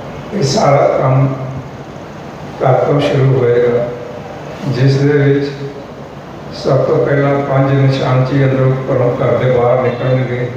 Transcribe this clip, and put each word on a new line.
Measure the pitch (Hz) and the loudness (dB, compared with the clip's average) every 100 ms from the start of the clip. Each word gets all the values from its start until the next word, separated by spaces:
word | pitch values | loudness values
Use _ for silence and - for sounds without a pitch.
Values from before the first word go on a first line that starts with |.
| - - - | -14 -12 -8
ਇਹ | 202 | -4
ਸਾਰਾ | 135 - 143 139 - - | -2 2 2 4 2 2
ਕੰਮ | 135 135 135 - - - - - - - - - - - - - | 2 2 2 -2 -8 -10 -12 -14 -16 -16 -16 -16 -16 -14 -12 -2
ਘਰ | 135 | 2
ਤੋਂ | 131 - 143 | 2 2 2
ਸ਼ੁਰੂ | 143 139 135 131 | 2 2 2 4
ਹੋਏਗਾ, | 120 120 120 120 120 - - - - - - - 139 | 2 4 2 2 -2 -6 -12 -12 -14 -14 -14 -8 -4
ਜਿਸ | 127 135 135 | 2 2 4
ਦੇ | 143 147 | 4 4
ਵਿੱਚ | 139 143 - - - - - - - - - - - | 4 2 0 -6 -10 -12 -14 -16 -16 -16 -16 -16 -14
ਸਭ | - 120 135 | -6 0 2
ਤੋਂ | - - 131 | 2 2 2
ਪਹਿਲਾਂ | 139 139 139 | 2 2 0
ਪੰਜ | 139 135 139 | 0 0 2
ਨਿਸ਼ਾਨਚੀ | 139 135 135 135 131 131 139 | 4 2 2 0 2 2 2
ਅੰਦਰੋਂ | 135 131 131 | 2 2 2
ਘਰੋਂ, | 135 135 127 120 - | 0 0 0 0 0
ਘਰ | - - | 0 2
ਦੇ | 127 | 2
ਬਾਹਰ | 120 - 127 | 2 4 2
ਨਿਕਲਣਗੇ | 120 - 131 127 117 123 - | 0 0 0 0 0 -4 -4